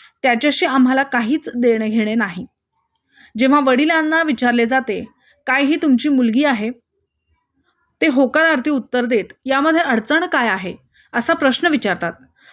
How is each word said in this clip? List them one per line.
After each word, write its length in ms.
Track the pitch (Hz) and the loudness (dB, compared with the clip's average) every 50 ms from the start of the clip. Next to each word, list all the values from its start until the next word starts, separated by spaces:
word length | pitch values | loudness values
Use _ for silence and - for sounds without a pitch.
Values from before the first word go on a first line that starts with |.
| - - _ _ - | -20 -20 _ _ 0
त्याच्याशी 440 | 262 240 233 262 294 277 - 381 | 0 0 2 0 0 0 0 -2
आम्हाला 360 | 330 254 262 254 254 262 262 277 | 0 4 4 4 4 4 0 0
काहीच 460 | 269 - 240 233 214 285 311 - - - | 0 -2 -2 0 0 -2 -4 -4 -8 -4
देणे 320 | 247 240 240 226 220 220 214 | 0 2 2 2 2 0 0
घेणे 260 | 214 226 214 214 220 | 0 0 0 0 0
नाही." 320 | 233 214 190 170 175 - - _ _ _ _ _ _ _ _ _ _ _ _ _ _ - _ _ 214 | -2 -2 -4 -6 -12 -14 -16 _ _ _ _ _ _ _ _ _ _ _ _ _ _ -20 _ _ 0
जेव्हा 220 | 262 262 277 294 277 | 2 4 4 4 4
वडिलांना 560 | 262 254 247 294 320 339 320 311 311 320 330 330 | 2 2 2 2 2 2 0 0 0 0 0 0
विचारले 440 | 311 269 220 247 240 240 240 233 | 0 -2 0 0 0 2 2 0
जाते, 380 | 226 254 262 254 - 202 180 - - _ _ _ _ _ _ _ | 0 0 -2 -2 -2 -6 -8 -8 -12 _ _ _ _ _ _ _
"काय 160 | - 254 269 285 | -2 0 0 2
ही 140 | 269 320 | 0 0
तुमची 320 | 311 - 302 254 233 - 302 | 0 2 2 2 2 2 0
मुलगी 360 | 285 254 247 226 214 254 294 | 0 2 0 0 0 0 0
आहे?" 260 | 294 254 208 208 226 247 - _ _ _ _ _ _ _ _ _ _ _ _ _ _ _ _ _ _ _ _ _ _ _ _ 311 | 0 0 -2 -4 -6 -8 -10 _ _ _ _ _ _ _ _ _ _ _ _ _ _ _ _ _ _ _ _ _ _ _ _ -2
ते 40 | |
होकारार्थी 640 | 320 254 262 277 247 - 302 320 330 330 269 240 302 | 0 2 2 0 2 2 0 2 2 0 0 -2 -2
उत्तर 340 | 294 262 - - - 247 240 | -2 -2 -4 -4 -4 -2 -2
देत, 200 | 233 247 214 180 - - _ _ | 0 0 -2 -2 -4 -14 _ _
"यामध्ये 340 | 254 269 269 285 311 320 330 | -2 0 0 2 2 2 2
अडचण 440 | 339 294 240 226 220 - 294 320 349 | 0 0 0 -2 0 0 -2 -2 0
काय 240 | 349 339 285 240 226 | 0 -2 -2 0 0
आहे?" 260 | 190 190 180 185 180 - _ _ _ _ _ _ - | -2 -4 -6 -10 -12 -12 _ _ _ _ _ _ -6
असा 220 | 233 233 - 330 | -4 -2 -2 -2
प्रश्न 320 | 330 302 269 247 - - | 0 0 0 0 0 0
विचारतात. 460 | 349 302 247 - 208 180 - - 170 - _ - _ _ _ _ - | 0 0 0 0 -2 -4 -2 -4 -8 -8 _ -20 _ _ _ _ -20